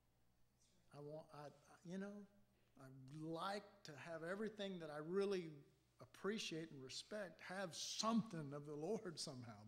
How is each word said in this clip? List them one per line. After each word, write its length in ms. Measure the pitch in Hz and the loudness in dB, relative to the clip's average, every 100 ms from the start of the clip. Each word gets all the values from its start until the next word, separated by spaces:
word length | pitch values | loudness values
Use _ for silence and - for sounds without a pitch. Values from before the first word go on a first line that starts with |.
| _ _ - _ - _ - - - 143 | _ _ -20 _ -20 _ -20 -20 -14 -10
I 40 | |
want, 240 | 147 156 - 143 | -6 -8 -10 -10
I, 120 | 147 - - - 170 | -10 -12 -20 -14 -4
you 120 | 190 | -2
know, 260 | 202 208 202 - - - - - | -2 -4 -10 -16 -20 -20 -20 -16
I'd 400 | 131 135 131 151 | -14 -12 -10 -4
like 420 | 156 165 185 202 202 - | 0 2 2 0 -2 -14
to 80 | - 143 147 | -12 -8 -6
have 120 | 165 | -4
everything 560 | 160 202 214 214 196 185 | -2 0 0 0 -2 0
that 100 | 160 | -2
I 100 | 147 156 | -2 2
really 440 | 185 196 190 165 147 143 - _ - | 4 6 4 2 -6 -12 -20 _ -18
appreciate 680 | 127 - 190 220 - 160 165 | -16 -2 2 2 2 -2 -4
and 120 | 143 | -6
respect 560 | 131 - - 214 190 165 - | -6 -6 -4 -4 -4 -6 -4
have 200 | 185 190 143 | 0 0 0
something 760 | - - 220 233 - 165 143 147 | 0 4 8 8 8 2 -2 -2
of 100 | 147 | -4
the 80 | 147 | -2
Lord 440 | 160 220 185 147 | 2 0 0 -2
somehow 420 | - 127 117 104 | -4 -4 -8 -10